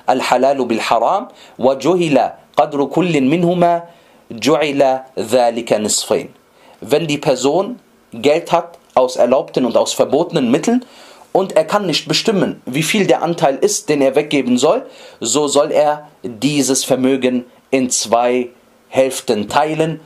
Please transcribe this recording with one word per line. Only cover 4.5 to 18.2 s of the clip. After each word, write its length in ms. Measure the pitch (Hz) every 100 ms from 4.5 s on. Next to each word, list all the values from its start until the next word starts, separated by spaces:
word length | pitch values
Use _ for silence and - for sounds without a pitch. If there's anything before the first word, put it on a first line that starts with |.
| 151 151 139 135 131 - -
ذَلِكَ 540 | 107 123 120 113 117
نِصْفَيْنِ. 560 | 110 107 - - 104 - - _ _ _ -
Wenn 260 | 104 151 165
die 120 | 143
Person 600 | 151 127 131 165 208 247 _ _ _
Geld 360 | 117 139 156 165
hat 280 | 170 170 - _
aus 220 | 127 127 -
erlaubten 500 | 123 131 - 156 123
und 100 | 107
aus 160 | 117
verbotenen 580 | - 110 135 175 165 120
Mitteln 320 | 143 156 247 - - - - -
und 240 | 170 190 -
er 80 | -
kann 180 | 208
nicht 240 | 190 143 -
bestimmen, 540 | 156 - 196 113 -
wie 180 | - 139
viel 240 | 156 208 180
der 160 | 165
Anteil 340 | 165 165 151 135
ist, 340 | 139 - -
den 100 | 151
er 140 | 135
weggeben 420 | 143 156 143 120 123
soll, 300 | 147 233 - - - -
so 260 | 113 147 147
soll 260 | 139 156
er 360 | - 147 151 - _
dieses 600 | - 110 131 147 127 135
Vermögen 600 | - 131 131 135 127 123 123 _ -
in 200 | 135 127
zwei 580 | - 107 117